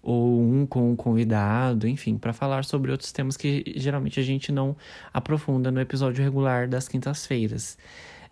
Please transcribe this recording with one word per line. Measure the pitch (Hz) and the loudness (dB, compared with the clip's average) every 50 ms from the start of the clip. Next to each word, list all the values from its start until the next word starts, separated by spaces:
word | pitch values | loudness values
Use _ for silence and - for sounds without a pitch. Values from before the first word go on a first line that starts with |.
Ou | - 120 120 120 120 120 120 120 | -2 0 0 2 4 4 4 4
um | 120 117 123 139 143 | 4 4 4 4 2
com | 135 - 127 120 120 | 2 2 2 2 2
um | 120 | 2
convidado, | 113 - 123 113 113 117 110 110 107 101 101 107 117 127 127 123 110 107 113 | 2 2 2 2 4 4 4 2 2 2 2 2 2 2 2 2 2 2 0
enfim, | 135 143 - - 110 110 | -2 0 -2 -2 -2 -2
pra | - 117 113 | -2 -4 -4
falar | - 139 139 135 135 131 | -2 -2 -2 0 -2 -2
sobre | - - 143 135 131 | -2 -2 0 0 0
outros | 135 135 - - | -2 -2 -4 -6
temas | - - 139 131 135 - | -4 -4 -2 -2 -4 -2
que | - 147 143 139 - - - | -2 0 0 0 -2 -4 -6
geralmente | - 131 143 143 143 131 - - 139 | -2 -2 -2 -2 0 -2 -2 -2 -2
a | |
gente | 131 127 135 135 - - | 0 0 0 -2 -2 -2
não | 147 135 135 135 147 - - - - - - - | 0 0 0 -2 -2 -6 -10 -20 -20 -20 -20 -6
aprofunda | _ - - - 151 151 - - 135 131 127 131 | _ -6 -2 0 -2 -2 0 0 0 2 2 2
no | 131 131 | 0 0
episódio | 131 131 - 135 139 131 123 131 | 0 -2 0 0 0 0 2 2
regular | 139 139 135 139 135 135 127 123 123 127 | 0 2 2 2 2 2 2 2 0 0
das | 127 127 131 | -2 -2 -4
quintas-feiras. | - - 135 131 139 147 - - - 139 120 113 107 117 - - - - - - - - - - - - - - - | -2 -4 -4 -2 -2 -6 -6 -4 -2 0 0 0 0 -2 -4 -8 -8 -12 -16 -20 -20 -20 -20 -20 -20 -20 -20 -20 -20